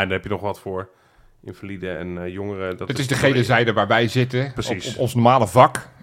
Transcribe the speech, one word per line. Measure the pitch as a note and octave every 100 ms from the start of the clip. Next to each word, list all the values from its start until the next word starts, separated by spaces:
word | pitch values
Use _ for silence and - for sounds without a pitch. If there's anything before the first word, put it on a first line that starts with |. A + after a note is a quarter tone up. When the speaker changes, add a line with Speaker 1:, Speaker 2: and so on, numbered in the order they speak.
Speaker 1:
en |
daar | F#2+ F#2
heb |
je | G2+
nog | G2
wat | G2+ F#2
voor. | G2 F#2 F#2+ _ _ _ _ _
Invalide | - F#2 G2 F#2+ F#2
en, | D#2+ F2+ F2
eh, | F2+
jongeren, | F#2 G2+ F#2+ F#2 F2+
dat | F#2
Speaker 2:
Het | B2
Speaker 1:
is |
Speaker 2:
is | C3
de | C3
gele | C#3 B2+
zijde | A2 A#2 A#2
waar | G#2+ G2+
wij | A2+ A#2
zitten. | C3 B2 B2+ C3+
Speaker 1:
Precies. | - - D3 C3
Speaker 2:
Op, | A2
op |
ons | A#2+
normale | A#2+ A#2 C3 A2
vak | B2 D3 - - -